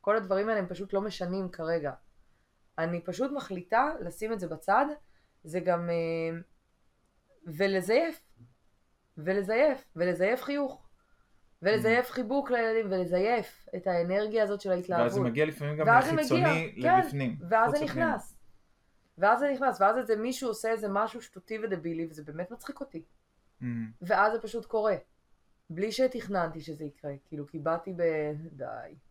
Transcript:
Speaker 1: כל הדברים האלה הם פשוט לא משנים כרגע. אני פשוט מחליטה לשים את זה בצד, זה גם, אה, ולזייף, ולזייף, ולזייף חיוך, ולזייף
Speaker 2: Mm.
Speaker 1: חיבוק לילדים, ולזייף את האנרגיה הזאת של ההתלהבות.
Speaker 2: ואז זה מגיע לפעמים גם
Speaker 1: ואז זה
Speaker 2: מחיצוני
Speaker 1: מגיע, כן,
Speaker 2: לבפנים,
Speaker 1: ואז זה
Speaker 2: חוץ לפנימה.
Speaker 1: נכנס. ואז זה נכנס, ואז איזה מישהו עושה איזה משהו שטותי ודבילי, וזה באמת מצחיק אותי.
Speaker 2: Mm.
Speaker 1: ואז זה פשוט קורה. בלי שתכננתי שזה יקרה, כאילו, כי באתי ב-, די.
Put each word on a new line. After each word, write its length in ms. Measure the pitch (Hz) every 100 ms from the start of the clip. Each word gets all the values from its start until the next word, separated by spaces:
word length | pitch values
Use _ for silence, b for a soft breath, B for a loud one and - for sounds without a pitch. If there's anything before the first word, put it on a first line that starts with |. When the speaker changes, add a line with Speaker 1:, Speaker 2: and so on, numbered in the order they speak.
Speaker 1:
כל 160 | - 220
הדברים 320 | 190 190 214
האלה 100 | 214
הם 60 | 185
פשוט 240 | 170 196
לא 80 | 196
משנים 480 | 208 - 175 190 185
כרגע. 440 | - 160 165 147 131 _ _ _ _ _ _ _ -
אני 220 | 165 175
פשוט 280 | 170 170 262
מחליטה 560 | 277 - 185 175 226 285 320
לשים 320 | 170 - 220
את 80 | 226
זה 80 | 175
בצד, 380 | 156 - 214 294 294 b b b b
זה 160 | 160 175
גם, 300 | 180 175 170
אה, 480 | 170 165 165 165 165 - _ _ _ _ _ _ _ _ _ 175
ולזייף, 760 | 151 196 190 180 240 330 302 _ _ - _ _ _ _ _ _ -
ולזייף, 680 | 156 196 196 220 302 262 - 160
ולזייף 460 | 175 170 190 254
חיוך, 460 | 269 285 269 - - _ _ _ _ _ _ _
ולזייף 460 | 180 220 220 233 240
Speaker 2:
Mm. 40 |
Speaker 1:
חיבוק 380 | - 214 277 269
לילדים, 360 | 240 226 220 208
ולזייף 760 | 185 180 180 208 240 - - - 185
את 100 | 185
האנרגיה 560 | 175 170 196 214 220
הזאת 160 | 208 202
של 100 | 196
ההתלהבות. 300 | 180 180 175
Speaker 2:
ואז 80 | 120
זה 60 | 131
מגיע 260 | 127 117 156
לפעמים 300 | - 147 151
גם 100 | 160
Speaker 1:
ואז 180 | 240 277
זה 60 |
Speaker 2:
מחיצוני 540 | 311 285 262 320 160 165
Speaker 1:
מגיע, 180 | - 277
כן, 80 | 370 320
Speaker 2:
לבפנים, 320 | 143 254 - 175
Speaker 1:
ואז 200 | 220 233
זה 60 | 294
Speaker 2:
חוץ 100 | 302
לפנימה. 200 | - 320
Speaker 1:
נכנס. 240 | 233 - - - - _ _ _ _ _ -
ואז 200 | 196 240
זה 120 | 285
נכנס, 280 | 269 269 185
ואז 160 | 196 226
איזה 180 | 220 214
מישהו 320 | 233 254 254
עושה 220 | 208 226
איזה 160 | 226 208
משהו 320 | 196 214 196
שטותי 360 | - 190 _ 220
ודבילי, 480 | 214 180 165 165 165
וזה 120 | 156
באמת 260 | 151 151 185
מצחיק 300 | 233 - -
אותי. 220 | - 165 - _ _ _ _ _
Speaker 2:
Mm. 20 | 123 117 110 113
Speaker 1:
ואז 300 | 175 185 208
זה 80 | 220
פשוט 260 | 214 233 -
קורה. 300 | 220 214 175 - _ _ _ _ _ _
בלי 220 | 165 214
שתכננתי 680 | 220 262 254 190 196 165 160
שזה 240 | 151 151
יקרה, 280 | 151 - 147 139
כאילו, 220 | _ 147 143
כי 120 | 160
באתי 340 | 147 170 190 180
ב-, 60 | 170 156 151 151 160
די. 420 | 143 127 113 117 147 _